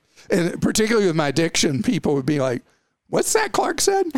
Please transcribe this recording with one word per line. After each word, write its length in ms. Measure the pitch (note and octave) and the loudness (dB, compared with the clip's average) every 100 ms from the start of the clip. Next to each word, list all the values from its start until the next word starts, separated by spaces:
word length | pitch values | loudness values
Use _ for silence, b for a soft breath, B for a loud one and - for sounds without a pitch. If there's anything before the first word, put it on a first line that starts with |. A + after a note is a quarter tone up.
| b b b | b b b
And 320 | F#3+ E3+ - | 0 0 0
particularly 460 | - A3 A3 A3+ F#3+ | 0 0 2 2 2
with 80 | D#3+ | 2
my 160 | C#3+ | 0
diction, 500 | C#3 E3 - E3+ C3 | 0 0 0 0 0
people 320 | B3+ E3+ - | 0 -2 0
would 140 | C#3 C3 | 0 0
be 120 | D3 | 0
like, 220 | C3 B2+ - _ _ _ _ | 0 -4 -8 _ _ _ _
"What's 260 | - - | -2 0
that 200 | G#4+ - | 0 0
Clark 280 | - - C#4+ | 0 -2 0
said?" 240 | G4+ G4 F4+ | 0 0 0